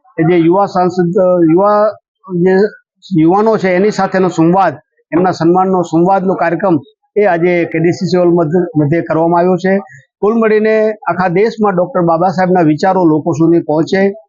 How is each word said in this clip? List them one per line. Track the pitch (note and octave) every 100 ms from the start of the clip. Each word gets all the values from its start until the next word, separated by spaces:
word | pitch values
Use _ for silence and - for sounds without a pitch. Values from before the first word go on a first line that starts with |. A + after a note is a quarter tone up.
| _ -
એ | D#3+
જે | F3+
યુવા | E3 F#3+ G3
સાંસદ, | F#3 F3+ F#3 E3+ F3+
અ, | F#3 F3+ E3
યુવા | E3+ G3+ G#3 G#3+ - _ _ F#3+ F3
જે | F#3 F#3+ G#3 - _ _ - F3
યુવાનો | D#3+ G3 A3 G#3
છે, | F#3+
એની | F3+ G#3+
સાથેનો | G3 F#3+ F#3+ F#3
સંવાદ, | E3+ E3 F#3+ F3+ C3 _ _ _
એમના | D#3+ F#3
સન્માનનો | - E3 F3+ F#3+ F3+
સંવાદનો | E3+ E3 F3+ G3 F#3
કાર્યક્રમ | F3+ E3+ E3 G3 D#3+ - _ _ G#3
એ | G#3
આજે | E3+ F3+ F3 E3
કે | D#3+
ડી | E3+
સી | E3 E3+
સી | F3+
હોલ | F3
મધ્ય, | F3 D#3 F3+ F3 D3+
મધ્યે | C#3+ E3+
કરવામાં | E3 D#3+ E3+ F3
આવ્યો | F3+ F3+
છે. | F#3 G3 - - _ _
કુલ | G3+
મળીને | A#3 A3 G#3+ A3 A3 G#3+
આખા | G#3+ - F3 F#3
દેશમાં | E3+ A3+ A3 G#3 F3+
ડોક્ટર | F3+ F#3
બાબા | E3+ E3 F#3
સાહેબના | F3 F#3 F#3
વિચારો | D#3 D3+ F#3+ F#3
લોકો | E3+ D3+ E3+
સુધી | C#3 E3 E3+
પહોંચે | D#3 D3+ D#3 F#3+ G3 G3+